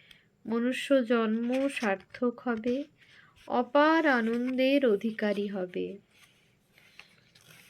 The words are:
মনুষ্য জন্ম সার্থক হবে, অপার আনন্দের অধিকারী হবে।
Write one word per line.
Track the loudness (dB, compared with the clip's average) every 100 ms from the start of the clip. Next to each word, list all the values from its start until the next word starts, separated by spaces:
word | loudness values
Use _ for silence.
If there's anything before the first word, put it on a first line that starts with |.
| _ -20 _ _ -6
মনুষ্য | -2 -2 -2 2 2
জন্ম | 2 0 0 -2 -2 -2 -2
সার্থক | -2 -4 -4 -8 -4 -4 -4
হবে, | -6 -4 -4 -4 -6 _ _ -20 -20 _ -6
অপার | -4 0 4 4 4 2
আনন্দের | 2 0 -2 -2 0 4 4 4
অধিকারী | 2 -2 -4 -2 -2 -4
হবে। | -6 -6 -6 -8 -10 _ _ -20 _ _ _ _ _ _ -20 -20 _ _ _ -20 -20